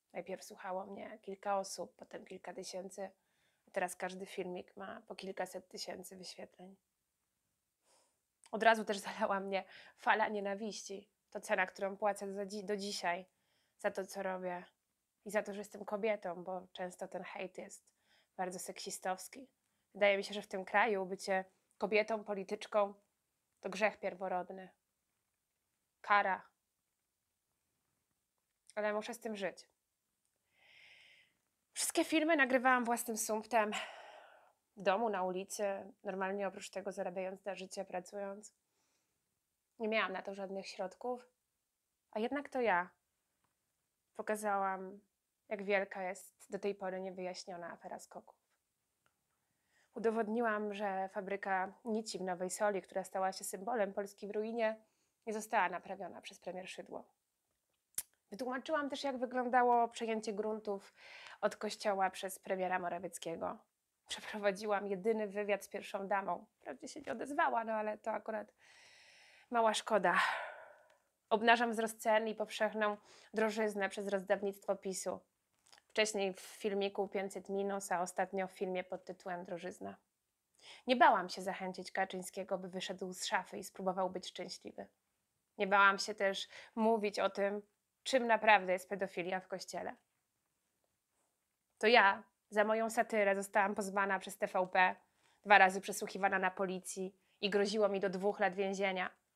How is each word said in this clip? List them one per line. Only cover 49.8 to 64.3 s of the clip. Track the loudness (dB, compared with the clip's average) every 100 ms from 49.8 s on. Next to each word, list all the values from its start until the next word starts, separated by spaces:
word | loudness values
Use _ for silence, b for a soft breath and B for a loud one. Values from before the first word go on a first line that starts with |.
| _
Udowodniłam, | -2 0 2 0 0 0 0 -2
że | -4 -2 -2 -2
fabryka | -4 -6 -4 0 0 -2 -6
nici | -4 -4 -4 -4
w |
Nowej | -4 -2 -4
Soli, | 0 0 0
która | -4 -6
stała | -4 -2 -2
się | -2
symbolem | -8 -8 -2 0 0
Polski | -2 -8 -10 -6
w |
ruinie, | -4 -4 0 0 -2 b b b b -8
nie |
została | -6 0 2 2
naprawiona | -2 -8 -8 -10 -12
przez | -16 -12
premier | -10 -8 -10
Szydło. | -12 -12 -12 -14 _ _ _ _ _ _ _ _ -12 -12 _ _
Wytłumaczyłam | -8 -6 -6 -2 -2 -2
też, | -2
jak | -2 -2
wyglądało | -2 0 4 6 6 6 4
przejęcie | 0 -2 -2 -2
gruntów | -2 -2 -4 -4 -6 -8 B B B B B
od | -2 0
Kościoła | -6 -2 0 2 2
przez | 0 -8 -8
premiera | -4 -2 0 0
Morawieckiego. | -2 -4 -6 -8 -8 -6 -6 -8 _ _ _ _ -12
Przeprowadziłam | -10 -8